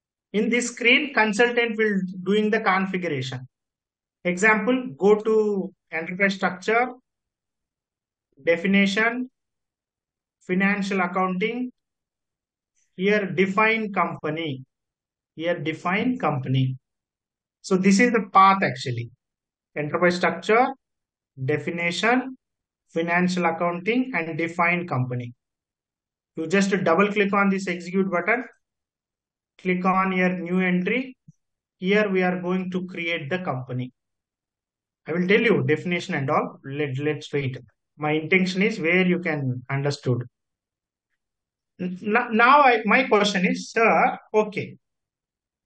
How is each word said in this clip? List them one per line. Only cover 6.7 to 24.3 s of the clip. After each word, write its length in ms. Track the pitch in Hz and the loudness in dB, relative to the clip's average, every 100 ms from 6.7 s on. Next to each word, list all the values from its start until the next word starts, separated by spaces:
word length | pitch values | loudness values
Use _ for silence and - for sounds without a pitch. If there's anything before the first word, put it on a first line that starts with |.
| 226 247 - _ _ _ _ _ _ _ _ _ _ _ _ _ _ | 0 0 -4 _ _ _ _ _ _ _ _ _ _ _ _ _ _
definition, 840 | 139 170 190 196 196 202 226 247 254 _ _ _ _ _ _ _ _ _ _ _ - | 0 0 2 4 2 2 0 -2 -8 _ _ _ _ _ _ _ _ _ _ _ -4
financial 540 | 185 196 202 196 196 | 0 0 0 -2 -2
accounting, 680 | 175 190 185 185 220 247 254 - _ _ _ _ _ _ _ _ _ _ _ | -2 0 -2 -2 -4 -4 -8 -10 _ _ _ _ _ _ _ _ _ _ _
here 320 | - 196 208 196 | -4 0 0 0
define 680 | 151 196 208 220 220 214 | 0 0 2 0 0 -4
company, 720 | 190 165 147 160 156 165 131 - _ _ _ _ _ _ | -2 -2 -4 -6 -6 -6 -8 -12 _ _ _ _ _ _
here 240 | - 165 170 | -8 -4 -4
define 580 | 147 156 175 196 240 254 | -4 -6 -2 -2 -2 -2
company. 600 | 156 143 131 131 131 131 _ _ _ _ _ _ _ _ | -2 -2 0 0 0 -2 _ _ _ _ _ _ _ _
So 160 | - 185 | -2 2
this 240 | 196 196 | 4 6
is 120 | 247 | 4
the 120 | 226 - | 2 2
path 300 | 196 190 190 | 6 6 6
actually, 480 | 160 127 135 117 117 _ _ _ _ _ _ 156 | 0 -4 -8 -8 -10 _ _ _ _ _ _ -8
enterprise 400 | 151 170 175 180 | -4 0 0 2
structure, 500 | 170 175 - 220 254 269 _ _ _ _ _ - | -2 -2 2 2 2 -2 _ _ _ _ _ -8
definition, 920 | 131 147 - 170 170 175 220 254 254 - _ _ _ _ _ | -2 -2 -2 -4 -4 0 2 2 0 -12 _ _ _ _ _
financial 560 | 165 170 175 180 180 | -4 0 2 2 0
accounting, 680 | 170 165 175 175 185 247 254 | -2 0 -2 -2 -2 0 0
and 240 | 175 165 | -2 -4